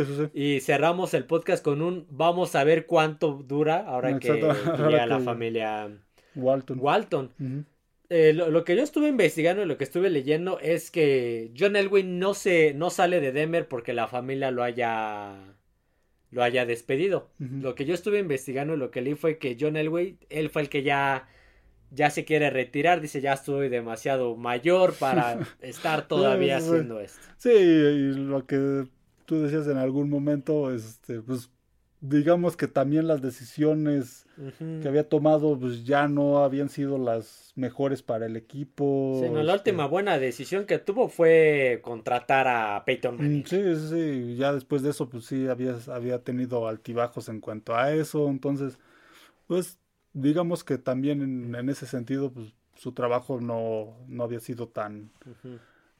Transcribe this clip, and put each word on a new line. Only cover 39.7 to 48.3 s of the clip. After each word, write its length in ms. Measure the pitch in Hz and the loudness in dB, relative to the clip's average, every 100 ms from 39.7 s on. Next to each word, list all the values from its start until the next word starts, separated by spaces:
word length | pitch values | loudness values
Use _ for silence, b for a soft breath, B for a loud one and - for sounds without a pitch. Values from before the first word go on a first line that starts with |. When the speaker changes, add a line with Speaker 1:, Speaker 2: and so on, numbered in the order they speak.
| 180 139 | 0 0
Speaker 2:
buena 320 | 175 202 156 | 0 0 0
decisión 460 | 131 120 131 190 202 | 0 -4 -6 -6 -2
que 120 | 165 | -2
tuvo 300 | - 208 214 | -2 -2 -2
fue 720 | - 165 165 156 147 127 117 | 4 6 8 6 6 2 0
contratar 640 | - 117 127 123 - 135 131 | -4 -8 -2 -4 2 2 4
a 360 | 120 107 101 - | 2 0 -2 -2
Peyton 300 | 127 127 120 | -2 -2 -2
Speaker 1:
Mm, 260 | 147 147 | 0 0
Speaker 2:
Manning. 20 | |
Speaker 1:
sí, 180 | 131 185 196 160 | 0 -2 0 -2
sí, 120 | 156 | -2
sí, 480 | 165 160 135 120 120 | -4 -2 -4 -6 -2
ya 160 | 139 | -2
después 300 | 143 123 147 | -2 -2 -2
de 80 | 139 | -2
eso, 180 | 143 127 | -2 -6
pues, 180 | 120 - | -8 -8
sí, 200 | 135 131 | -4 -2
había, 280 | 123 127 120 127 | -2 -4 -6 -8
había 340 | 127 120 123 | -8 -4 -4
tenido 420 | 127 123 123 120 113 | -4 -6 -2 -2 -4
altibajos 600 | 110 - 117 120 - 113 | -6 -8 -4 -4 -4 -12
en 120 | 110 | -12
cuanto 340 | - 110 - 117 | -10 -12 -4 0
a 160 | 135 | 0
eso, 360 | 156 151 156 | 0 -2 -2
entonces, 500 | 143 | -2